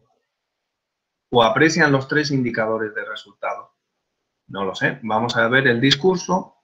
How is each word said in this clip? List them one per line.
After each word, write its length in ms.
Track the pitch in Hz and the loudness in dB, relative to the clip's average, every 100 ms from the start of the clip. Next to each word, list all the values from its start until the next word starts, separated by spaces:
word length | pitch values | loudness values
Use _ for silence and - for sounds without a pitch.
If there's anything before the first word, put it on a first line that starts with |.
| _ _ _ _ _ _ _ _ _ _ _ _ _ | _ _ _ _ _ _ _ _ _ _ _ _ _
¿O 120 | 120 | 2
aprecian 480 | 110 113 160 170 151 | 4 4 4 4 2
los 160 | 135 131 | 2 0
tres 240 | 147 147 | -2 0
indicadores 640 | 139 120 113 110 110 110 | -2 -2 -2 -2 -2 -4
de 120 | 104 104 | -8 -12
resultado? 680 | 107 101 98 110 107 - _ _ _ _ _ _ _ _ | -14 -18 _ -8 -8 -14 _ _ _ _ _ _ _ _
No 180 | 98 95 | -8 -6
lo 80 | |
sé. 260 | 92 113 76 | -4 -4 -4
Vamos 340 | 110 110 120 117 | -4 -2 -2 -2
a 100 | 113 | 2
ver 200 | 131 135 | 2 2
el 120 | 117 | 2
discurso. 760 | 135 143 185 180 - 185 - _ | 2 2 2 0 -2 -4 -4 _